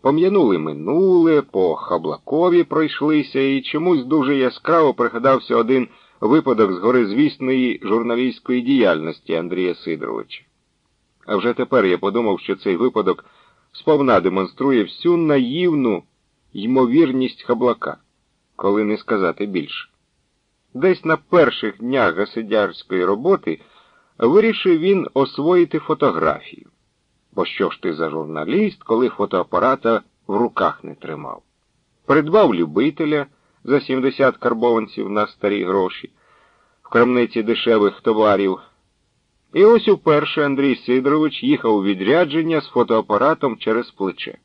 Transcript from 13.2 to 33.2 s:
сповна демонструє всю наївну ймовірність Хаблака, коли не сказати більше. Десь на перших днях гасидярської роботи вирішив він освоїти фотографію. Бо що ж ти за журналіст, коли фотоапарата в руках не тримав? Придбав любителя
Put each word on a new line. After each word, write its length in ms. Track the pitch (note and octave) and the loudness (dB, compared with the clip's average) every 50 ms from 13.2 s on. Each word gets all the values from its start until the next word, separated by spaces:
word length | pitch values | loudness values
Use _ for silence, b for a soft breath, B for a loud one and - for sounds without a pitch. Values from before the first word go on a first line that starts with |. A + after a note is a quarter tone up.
| b b b b b b b b b b | b b b b b b b b b b
сповна 480 | _ - - - D3+ C#3+ C#3 B2+ A#2 F#2+ | _ -8 0 0 2 2 4 2 2 2
демонструє 600 | F2 F#2+ F#2 F#2+ F#2+ F2+ - - C3 C#3 C3+ A#2+ | 2 0 0 0 -4 -4 -6 -4 -2 0 2 2
всю 340 | G2+ F2 - - - E3+ F3 | 0 -2 -6 -4 0 0 2
наївну 840 | E3+ E3 D#3 D3 C#3 B2+ A#2+ C3 E3 F3+ F3+ D#3+ D3 C3 A#2 G2+ E2+ - _ _ _ _ _ _ _ _ _ | 2 2 2 2 0 0 -2 -2 -2 0 0 0 0 0 0 -2 -2 -6 _ _ _ _ _ _ _ _ _
ймовірність 920 | _ G2+ G2 A2+ B2+ C3 B2+ A#2 A#2+ D#3 E3+ C3+ B2+ C3 C3 B2 - - | _ -8 -4 -2 2 2 2 2 4 2 2 2 2 -2 -2 -4 -6 -10
Хаблака, 540 | - - A#2+ A2+ A#2 B2 A2+ - - - - _ _ _ _ _ _ _ _ _ _ _ _ | -4 -4 -2 0 0 0 0 -2 -6 -10 -10 _ _ _ _ _ _ _ _ _ _ _ _
коли 280 | - - G2 G2+ G#2+ G#2+ | -4 -2 0 0 0 0
не 120 | G#2 G#2+ | 0 -2
сказати 500 | G#2 - - A#2 G2+ F#2+ E2+ D#2+ - G#2 | -4 -4 -4 -2 0 0 -2 -2 -4 -8
більше. 420 | G#2 F#2+ F2 D2 - - - - _ _ _ _ _ _ _ _ _ _ _ _ _ _ _ _ _ _ | -6 -4 -6 -6 -6 -12 -14 -16 _ _ _ _ _ _ _ _ _ _ _ _ _ _ _ _ _ _
Десь 300 | B2+ C#3+ F#3+ F#3 - - | -2 0 0 0 0 -2
на 120 | D#3+ D#3+ | -4 -4
перших 640 | D3 _ _ - F3 D3+ B2 - - - G#2+ G2 - | -4 _ _ 4 4 4 4 0 -4 -8 -8 -8 -8
днях 380 | A2+ B2 C3+ C3+ A#2 F#2 D#2 | -6 -4 0 0 0 0 0
гасидярської 880 | F2 G#2 - - A#2 A2+ G#2 A2 G#2+ G2+ F#2 E2 - - _ F#2+ F#2 F2+ | -2 -4 -4 -4 -10 -6 -2 0 0 0 0 -4 -10 -10 _ -2 -2 0
роботи 560 | F2+ G2+ G#2+ C3 F3 G3 - - - D#2 - b b b b b b b b b b b _ | 0 0 0 0 0 0 0 0 -6 -8 -8 b b b b b b b b b b b _
вирішив 600 | - A#2 D3+ G#3 A3 A3+ G#3+ - - F#3 E3+ D#3+ | 0 4 4 4 4 2 0 0 2 2 2 2
він 300 | D#3+ F#3+ G3+ F#3+ C3 - _ | 2 2 2 0 0 -2 _
освоїти 640 | C3 C#3 C#3 - - C#3+ D#3+ F3+ F3+ E3+ D#3 - D#3 | -2 -2 -2 -2 -4 0 2 2 2 2 2 -2 -8
фотографію. 880 | - - D#3 - D#3 C3 F2+ D#2+ D#2+ D#2 C#2+ - - - - - - _ _ _ _ _ _ _ _ _ _ _ _ _ | -4 -4 -2 0 0 0 0 0 0 0 -2 -2 -8 -20 -20 -20 -20 _ _ _ _ _ _ _ _ _ _ _ _ _
Бо 120 | _ G2 F2+ | _ -6 -6
що 260 | - - - G2 E2+ | -6 -4 -4 -4 -4
ж 120 | - - | -4 -6
ти 120 | - F#2 D#2+ | -8 -8 -6
за 160 | D2+ E2 D#2+ | -4 -6 -6
журналіст, 720 | D2+ D#2+ D#2 D2+ D#2+ D2+ D#2 E2+ C3 F#3+ G#3+ G3+ - _ | -6 -8 -8 -8 -8 -8 -6 -2 0 0 0 -2 -4 _
коли 260 | - - A2+ A2+ B2 A#2 | -6 -2 0 0 0 -2
фотоапарата 920 | - - G#2 G2 - F#2 F2 _ - F2+ G2+ B2 C3+ C3 - A#2 A#2 G#2 - _ _ _ _ | -2 -4 -6 -2 -2 -4 -4 _ -2 0 0 0 -2 0 0 -2 -2 -2 -4 _ _ _ _
в 100 | - G2 | -6 -2
руках 480 | G#2+ A#2+ A2 - - G2 E2 - - - | -2 -2 -2 -2 -2 -2 -2 -4 -6 -14
не 100 | D#2+ D2+ | -18 -18
тримав? 480 | _ - D#2 D#2+ D2 D2 C2 - G1+ _ _ _ _ _ _ _ _ _ _ _ _ _ | _ -14 -14 -12 -12 -12 -14 -16 -16 _ _ _ _ _ _ _ _ _ _ _ _ _
Придбав 480 | - C3+ D3+ D3 D3+ E3 G#3+ G#3 D3 G#2 | 0 0 2 2 2 2 4 4 4 2
любителя 720 | E2+ E2+ D#2 D2+ F#2 B2+ D3+ D3 - E3 D3+ D#3 D3 | 0 -2 -2 0 -2 -2 -2 -2 -4 -4 -2 -2 -4